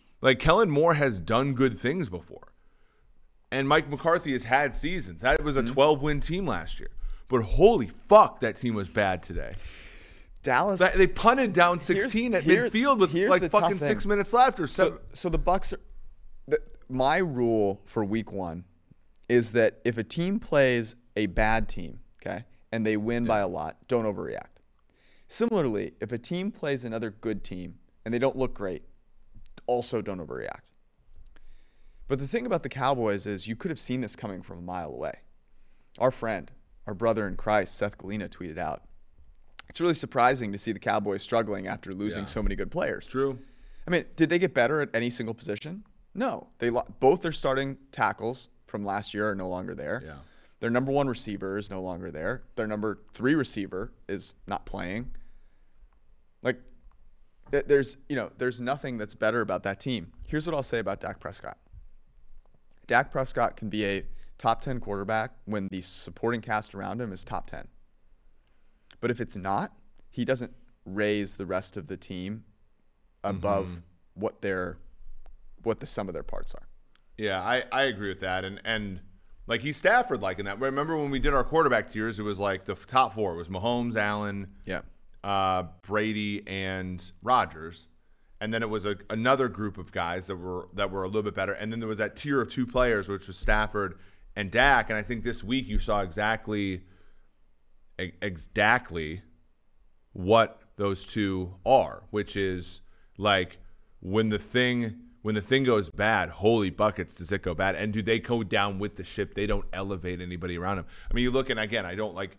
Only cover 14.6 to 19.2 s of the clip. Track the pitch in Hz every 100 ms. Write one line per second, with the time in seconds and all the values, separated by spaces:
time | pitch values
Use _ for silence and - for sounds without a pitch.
14.6 | 151 - 175 - - - 175 160 170 190
15.6 | - - - - - - - - - 147
16.6 | - - - 127 131 165 180 123 120 110
17.6 | 101 98 - 117 101 113 104 98 90 82
18.6 | 90 _ _ - _ _